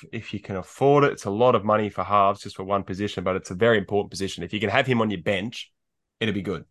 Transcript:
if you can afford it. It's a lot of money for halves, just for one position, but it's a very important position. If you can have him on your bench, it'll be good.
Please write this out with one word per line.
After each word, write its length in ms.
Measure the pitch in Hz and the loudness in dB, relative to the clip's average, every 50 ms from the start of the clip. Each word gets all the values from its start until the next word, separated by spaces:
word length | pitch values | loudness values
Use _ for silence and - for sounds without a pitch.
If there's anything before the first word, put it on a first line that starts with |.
| - - - | -18 -14 -12
if 220 | 113 - - - | -12 -12 -10 -12
you 60 | 98 | -12
can 160 | - - 98 | -10 -8 -8
afford 480 | 92 87 - - - 131 139 143 147 143 | -8 -8 -8 -4 2 4 6 6 6 4
it. 80 | 139 - | 4 2
It's 140 | - - | -2 -4
a 40 | 104 | -4
lot 240 | 101 107 123 127 120 | 0 4 4 4 4
of 100 | 107 98 | 4 2
money 260 | 107 107 107 107 101 | 2 2 2 2 -2
for 120 | - 98 92 | -4 -4 -4
halves, 380 | 95 101 104 98 98 101 101 | 0 2 4 4 4 2 -2
just 160 | - 98 - | -6 -16 -12
for 80 | - 95 | -10 -4
one 180 | 95 101 98 92 | -2 -2 -2 -2
position, 400 | - 92 90 104 101 - 104 90 | -4 -6 -4 -4 -4 -4 -4 -2
but 140 | 95 92 | -2 -2
it's 160 | 95 - - 95 | -2 -4 -6 -4
a 20 | |
very 240 | 90 113 117 113 104 | 2 4 4 4 4
important 320 | 92 - 101 101 95 - | 2 0 -2 -2 -2 -4
position. 320 | - 85 95 92 - - 85 | -6 -8 -8 -6 -6 -8 -10
If 100 | 92 104 | -6 -4
you 60 | 104 | -2
can 120 | 110 101 | -2 0
have 160 | 104 135 135 | 2 2 2
him 140 | 131 123 117 | 2 2 2
on 100 | 110 110 | 2 0
your 120 | 101 87 78 | -2 -4 -2
bench, 480 | 107 104 92 98 123 - - - _ _ _ _ _ _ _ _ _ _ - | -2 -2 -2 -2 -6 -10 -12 -16 _ _ _ _ _ _ _ _ _ _ -6
it'll 160 | 113 110 92 | -4 -2 -2
be 80 | 101 87 | -2 -4
good. 220 | 101 90 76 - _ | -4 -6 -6 -8 _